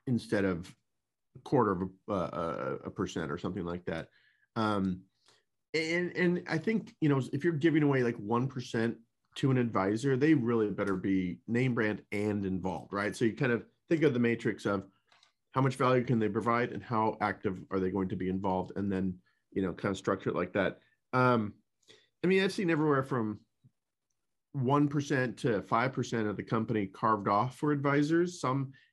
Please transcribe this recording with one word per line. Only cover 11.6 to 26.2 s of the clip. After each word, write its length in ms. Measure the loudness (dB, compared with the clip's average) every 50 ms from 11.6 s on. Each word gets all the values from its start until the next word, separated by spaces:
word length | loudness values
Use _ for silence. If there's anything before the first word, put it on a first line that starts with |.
| 2 2 2
brand 280 | 2 2 0 0 -2 -6 _ -4
and 320 | -2 0 0 0 0 -2
involved, 480 | -2 -2 -2 -2 -4 -4 -6 -8 -6 -6
right? 240 | -4 -2 -2 -2
So 80 | 0 0
you 100 | 0 2
kind 180 | 0 0 0 0
of 120 | -2 -2 -8 _ _ _ _
think 140 | 0 2 4
of 100 | 2 4
the 80 | 4
matrix 460 | 2 2 2 2 0 -4 -4 -2 -2
of 200 | -2 -2 -2 -4 -8 _ _ _ _ _ _ _ _ _ _ _ _ -2
how 100 | 0 2
much 140 | 2 2
value 280 | 2 2 2 4 2 2
can 140 | 2 2 2
they 100 | 2 0
provide 440 | 0 0 0 0 0 0 0 -2 -4
and 100 | -10 -8
how 340 | -4 0 0 2 0 0 0 -2
active 420 | -2 -2 -2 -4 -6 -6 -6 -8 -4
are 100 | -2 -2
they 100 | -2 0
going 180 | 0 -2 -2 -2
to 60 | -2
be 120 | -4 -2 -2
involved, 440 | -2 -2 -2 0 -2 -2 -2 -4 -6
and 160 | -6 -4 -2 -2
then, 260 | -2 -2 -2 -4 -6 _ _ _ _ _ _
you 120 | -4 -4 -2
know, 100 | -2 -4
kind 180 | -4 -4 -4 -4
of 40 | -2
structure 300 | -2 -2 -2 -2 -2 -4
it 60 | -2
like 160 | -2 -4 -2 0
that. 260 | 0 0 0 -2 -4 _ _ _ _ _ _ 0
Um, 400 | 2 4 4 4 2 0 -2 -6 -12 _ _ _ _ _ _ -20 _ _ _ _ _ 0
I 20 |
mean, 160 | 2 2 2 2
I've 100 | 0 0
seen 160 | -2 0 0
everywhere 320 | 2 2 4 4 2 2 2
from 380 | 0 -2 -2 -2 -2 -4 -8 -12 _ _ _ _ -20 _ _ _ _ _ _ _ _ _ _ _ _ _ _ _ _ -6
one 360 | -2 0 2 4 4 4 4
percent 480 | 2 -2 -2 0 0 0 0 -2 -4 -4
to 200 | -2 0 0 0 0
five 300 | 0 0 2 2 0 -2
percent 340 | -4 -4 -4 -2 -2